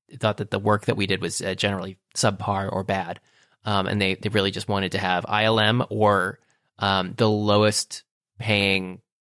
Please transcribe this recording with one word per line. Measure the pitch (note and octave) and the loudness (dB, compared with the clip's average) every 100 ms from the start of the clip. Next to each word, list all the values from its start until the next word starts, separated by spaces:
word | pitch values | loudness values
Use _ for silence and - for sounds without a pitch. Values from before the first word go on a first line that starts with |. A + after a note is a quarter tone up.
| _ C3+ | _ -2
thought | A2 G#2 | -2 -2
that | G2+ | -4
the | G2+ | -2
work | G#2+ G#2 - | 2 2 0
that | G#2+ | -2
we | G2 | -2
did | F#2 | -2
was, | F2 - | -4 -4
uh, | F#2+ F#2+ | -4 -2
generally | G2+ G2 F#2 F#2 _ - | -2 -2 -6 -12 _ -2
subpar | A2+ G2 G#2+ G2 G2 | 0 0 -2 -2 -2
or | F#2+ | -4
bad. | F#2+ F#2+ E2+ F2 _ _ _ _ | -2 -4 -4 -10 _ _ _ _
Um, | G#2+ G2+ F#2 | -4 -2 0
and | G2+ | 0
they, | F#2+ F#2+ | 0 0
they | G#2 | -2
really | G#2+ G2 | 0 0
just | F#2+ - | -2 -4
wanted | G2+ F#2 | -2 -2
to | F#2+ | -2
have | F#2+ F2+ F2 | 0 -2 0
I | G#2 A2 | 0 2
L | A2 | 4
M | G#2+ B2 - | 4 2 0
or, | G#2+ G#2+ G2 F#2 - _ _ _ - | 2 4 4 0 -6 _ _ _ -4
um, | G2+ G2 F2+ - | 0 0 -2 0
the | A2 | 2
lowest | G#2 G#2 G#2 G#2+ G#2+ - - - _ _ - | 2 4 4 4 2 -4 -10 -18 _ _ -8
paying | A2 G2+ G2 F#2+ F#2 F#2 _ _ | 0 2 2 0 -4 -12 _ _